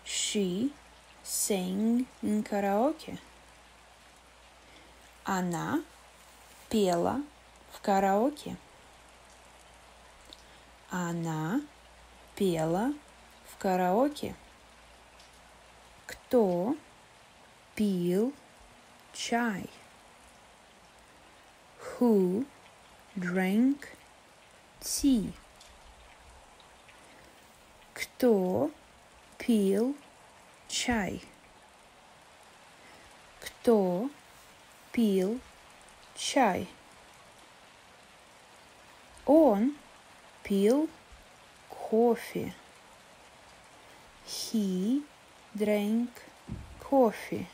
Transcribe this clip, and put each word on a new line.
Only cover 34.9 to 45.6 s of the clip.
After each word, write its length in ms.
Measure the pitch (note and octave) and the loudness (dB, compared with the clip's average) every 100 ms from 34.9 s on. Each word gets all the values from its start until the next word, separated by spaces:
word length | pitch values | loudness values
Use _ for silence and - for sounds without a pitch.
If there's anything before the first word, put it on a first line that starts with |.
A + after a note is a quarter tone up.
пил 480 | - A3 F#3+ F#3 B3 - - - - - - - - | 0 2 2 0 -4 -10 -20 -20 -20 -20 -20 -20 -10
чай? 520 | - C#4+ A#3 F3+ - - - - - - - - - - - - - - - - - - - - - - - - - - - | -2 2 2 0 -6 -14 -20 -20 -20 -20 -20 -20 -20 -20 -20 -20 -20 -20 -20 -20 -20 -20 -20 -20 -20 -20 -20 -20 -20 -8 6
Он 500 | D#4 D4 G3+ B3 D4 - - - - - - | 8 8 6 0 -2 -18 -20 -20 -20 -20 -18
пил 460 | - G3 G3+ C#4 D#4 - - - - - - - - | -2 2 4 4 0 -6 -20 -20 -20 -20 -20 -20 -20
кофе. 840 | - - A3 A#3+ A3+ - - - - - - - - - - - - - - - - - - - - - | -14 -2 2 4 2 -4 -8 -8 -12 -20 -20 -20 -20 -20 -20 -20 -20 -20 -20 -20 -20 -20 -20 -20 -20 -14
He 800 | - - A3+ G3 F#3 G3+ C#4 C#4+ - - - - | -12 -4 -2 0 0 0 -2 -4 -20 -20 -20 -16
drank 560 | G#3 | -4